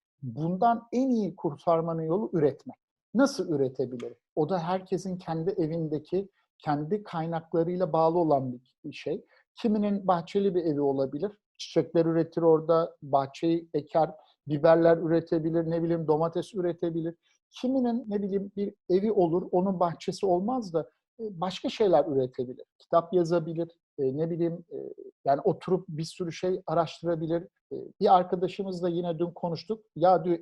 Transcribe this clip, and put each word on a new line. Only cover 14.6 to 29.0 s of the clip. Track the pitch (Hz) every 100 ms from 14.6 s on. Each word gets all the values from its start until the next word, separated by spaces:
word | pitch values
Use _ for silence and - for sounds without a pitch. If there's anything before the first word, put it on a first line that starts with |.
| 165 165 165 165
üretebilir, | 160 165 160 170 160 165 160
ne | 165
bileyim | 165 170 151
domates | 156 165 180 -
üretebilir. | 202 175 170 170 165 160 170 _ _ _
Kiminin | - 247 269 240 233 220
ne | 202
bileyim | 196 196 202 202
bir | 202 - -
evi | 185 214
olur, | 202 170 175 -
onun | 180 196 180
bahçesi | 175 160 - 175 196
olmaz | 175 208 262 196
da, | 160 156 _ _ -
e, | 220 170
başka | 185 185 269
şeyler | - 202 156 160
üretebilir. | 135 127 - 127 127 - _
Kitap | - 170 165
yazabilir, | 180 165 175 160 165 165 _ _ -
e, | 131 139
ne | 165
bileyim, | 170 170 170 -
e, | 139 135 - - -
yani | 139 139
oturup | 202 - - 180 185
bir | 151
sürü | 165 - 175
şey | - 185 185 165
araştırabilir. | 160 160 - 170 165 160 170 190 _ -
E, | 135 123 -
bir | 202 185
arkadaşımız | 180 185 175 - 190 175
da | 180
yine | 170